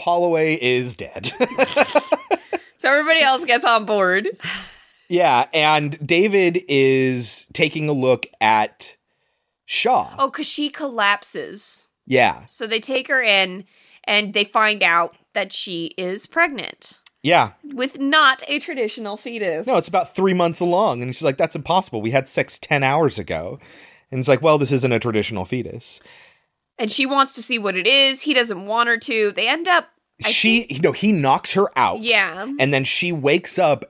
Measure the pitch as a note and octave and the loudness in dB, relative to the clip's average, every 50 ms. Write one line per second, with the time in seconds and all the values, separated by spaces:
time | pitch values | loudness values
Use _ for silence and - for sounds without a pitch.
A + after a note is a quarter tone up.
0 | - F3 F3 F3 F3 F3 E3 D#3+ D#3+ D#3+ D#3 D#3 B2 B2 B2+ B2 B2+ B2 A#2+ - | -2 0 0 2 2 2 2 2 2 0 0 0 0 2 2 0 0 -4 -8 -10
1 | F2+ - - - - - - - B3+ - B5+ - C4 - - - C#4 - - - | -12 -14 -10 -8 -8 -6 -4 -2 -4 -2 0 0 -2 0 2 2 2 2 2 0
2 | - - - - C6+ - - - - - - - - - _ - - B3+ C#4 D4 | 0 0 -4 -4 -4 -2 -4 -4 -4 -6 -10 -12 -12 -14 _ -4 0 0 2 2
3 | D4+ D#4+ D#4+ D#4+ D4 C4+ C4 B3+ F4 C4 A#3+ B3 - A#3+ A#3 A3+ G#3+ F#3+ G#3+ G3+ | 2 2 2 4 4 2 2 0 2 2 2 2 4 4 2 2 2 0 0 2
4 | F#3+ F3+ F3+ F#3+ C4 F#4+ - - - - - - - - - - - - _ _ | 2 2 2 2 0 -2 -6 -8 -10 -10 -10 -10 -12 -14 -18 -20 -20 -20 _ _
5 | _ - F3 F3 F3 D#3 B2+ A#2+ C3 - - D#3+ D3+ D3+ D#3 D3+ D3 C#3+ D3+ - | _ 0 4 6 6 6 6 4 4 4 4 4 4 6 4 4 2 -2 -4 -4
6 | D3+ C3 E3+ E3+ G3 A3 G3 G3 F3+ E3+ E3+ F3+ F3+ - C#3 C#3 C3+ C3+ C3+ C3 | -2 2 4 4 4 4 4 4 4 2 2 0 -2 0 2 4 4 6 4 4
7 | C3 B2+ B2+ B2 A#2+ - - - - - - - E3+ D3+ - D#3+ D3+ D3+ D3 C3+ | 2 2 0 -2 -4 -6 -8 -10 -12 -10 -4 0 0 0 0 -2 -2 -2 -2 0
8 | B2+ B2+ B2 A#2 - - _ - A2+ A2 A2 G#2+ A2 - _ - - - - _ | 2 2 2 2 0 -6 _ 0 2 4 4 4 2 0 _ -10 -20 -20 -20 _
9 | _ _ _ _ _ _ _ _ _ _ _ _ _ - - - - A3+ B3+ E3 | _ _ _ _ _ _ _ _ _ _ _ _ _ -6 -4 -2 0 2 2 2
10 | E2 - - - C4+ C4+ - - D4+ - - - D4 D4 - - D#4 C#4 A#3 A3 | 0 -2 -4 -4 -4 -2 -2 -4 -6 -4 -4 -4 -4 -4 -6 -6 -10 -6 -2 0
11 | G3+ G3+ G3+ G#3 - - - E3+ C3+ - F#3 G#3 - - - - - _ _ _ | 2 2 2 0 -2 -8 -10 -10 -10 -10 -10 -10 -10 -8 -8 -10 -12 _ _ _
12 | _ - B2+ B2+ A#2+ G2+ C#2 B1 - - - - A#3 G#3+ A3+ A3+ A3 - C4 C4 | _ 0 2 4 4 4 2 -2 -8 -16 -14 -12 -8 -6 -6 -6 -4 -4 -6 -6
13 | C4 - C#4+ C4 A#3+ A3 G3 G3 F#3+ F#3 F3+ G3 F#3 _ _ _ _ _ _ _ | -4 -2 -2 0 2 2 2 2 2 0 -4 -10 -14 _ _ _ _ _ _ _
14 | _ - G#3 G#3 G#3 G3 G#3 G#3 G#3 G#3 - A3+ G#3+ G#3+ G#3+ G3 F#3+ E3+ E3+ E3+ | _ -2 -2 -2 -2 0 0 -2 -2 0 0 0 2 2 2 2 2 2 4 2
15 | E3+ E3 - _ _ _ - G3+ G3 F#3+ - - - G3+ F3+ E3 E3 - - - | 2 0 -4 _ _ _ -6 -6 -6 -6 -6 -8 -8 -8 -6 -8 -8 -8 -8 -8
16 | F#3 F3+ F#3+ G#3+ - - - E4 E4+ E4+ C#4+ G#3+ - - - _ - - - - | -8 -6 -6 -8 -10 -6 -2 -2 -2 -2 -2 -6 -10 -10 -12 _ -18 -20 -20 -20
17 | - - - _ - C#3+ F3 D#3+ A#2+ G2 - _ - C#4+ C#4 A#3+ B3+ C4+ - C4+ | -20 -20 -14 _ 0 4 4 4 4 2 -2 _ -18 -12 -6 -6 -6 -6 -4 -4
18 | C#4 C#4 D4+ D#4 D4+ C4 C4 - - - C#4+ D4 - - D#4 C4 B3 A3 - B3 | -2 0 2 4 4 4 2 0 -2 -6 -6 -6 -6 -6 -6 -4 -4 -4 -6 -8
19 | A3 G3+ G#3 A3 - B3 A#3 A3+ G#3 F3+ D#3+ D#3+ - B3+ B3+ F3+ - - F3 F#3 | -10 -10 -10 -10 -10 -10 -8 -4 -2 -2 -2 -2 -2 0 0 0 0 0 -2 -2
20 | E3+ - - - F#3+ G3 F#3 F3 F3 E3+ E3 - F3 F3 F3 F#3 A3 F#3+ B2+ A#2+ | -2 -2 -2 0 2 2 4 2 2 0 0 0 -2 0 2 2 2 2 0 -2
21 | B2 B2+ B2+ - D#3+ D3 C3+ - E3+ D#3+ - E3 C3 - E3+ F#3+ F#3+ - - A2 | -4 -8 -6 -2 -2 0 0 0 0 -2 -2 -4 -2 0 2 2 0 0 -4 -6
22 | G#2 A2+ C3 C3+ C3 - - - C3 - - - - - D3+ C#3+ C#3 C3 C#3 D#3+ | -2 0 0 0 0 0 -2 -4 -4 -2 -4 -10 -4 -2 0 0 2 2 2 2
23 | E3 C3+ - A2 F2 - F2 D#2 E2 F#2+ C3 C#3 - - - - - - - _ | 2 0 0 -2 -6 -6 -6 -6 -6 -8 -12 -14 -18 -20 -20 -20 -20 -20 -20 _
24 | _ _ C3+ B2+ B2+ C#3 C3+ C3 D3 D#3+ D3+ D3 C#3+ A#2+ C#3+ B2+ B2+ B2+ A#2 A2 | _ _ -6 -4 0 2 2 4 4 4 4 4 2 2 0 2 2 2 0 0
25 | - A#2+ G#2+ G#2+ G2+ - A2+ G2 F#2 - C3 B2+ G#2+ - - A#2+ - - - - | 0 0 0 -2 -2 -2 -4 -8 -6 -6 -6 -6 -6 -8 -10 -14 -14 -14 -16 -16
26 | - - - - - _ _ _ _ _ _ _ _ _ _ - A#3+ G#3+ - - | -18 -20 -20 -20 -20 _ _ _ _ _ _ _ _ _ _ -6 -4 -4 -2 -2
27 | C4+ C4 C#4 C#4 C4+ C4 - - A3+ - B3 A3+ G3+ G3 F#3 F#3 F3+ A3 C4+ C#4 | -2 -2 -2 -4 -6 -6 -8 -8 -8 -6 -6 -4 -4 -4 -4 -2 0 0 2 2
28 | C4+ C4+ C4+ C4 - D4+ C#4+ B3+ A#3+ A#3 G3+ F3 G3 G3+ A3 A#3 A#3 A#3+ A#3 A3 | 2 0 -2 -2 -2 -2 0 0 0 -2 -4 -8 -8 -4 -2 -2 0 0 -2 -4
29 | - - A#3 A3 G#3+ G#3 - - G#3+ A#3 C#4+ D#4+ E4+ F#4 F4+ E4 E4 - _ _ | -4 -4 -4 -2 -2 -2 -2 -2 -2 -2 -2 -2 -2 0 0 0 -2 -4 _ _
30 | _ _ _ - - G#3+ - - - A3 A3+ A#3 A3+ - C3+ C3 E3+ G3 A3 - | _ _ _ -6 -2 0 2 2 4 4 2 2 0 -4 -4 0 0 0 0 2
31 | G3+ G#3 G#3+ E3 C#3 C3 C#3 F3+ - - - F#3+ G3+ - - C3 B2 - F3+ A3+ | 2 2 2 4 4 4 2 2 2 0 0 2 0 0 2 2 0 0 0 -2
32 | A3 A#3 A3+ G#3 G3 F3 D#3+ F#3 G3+ C4 C#4 C#4+ C3+ C#3 C#3+ C3+ C3+ - - - | -2 0 2 2 0 0 -4 -8 -10 -8 -4 -2 0 0 0 0 0 -2 -2 -2
33 | F3 F3 F3 D3+ B2+ C#3 D3+ F3 - - - - F3+ D3+ C#3+ A2+ - - | -2 -2 -2 -2 0 2 2 2 0 -2 -2 0 2 2 2 0 -4 -6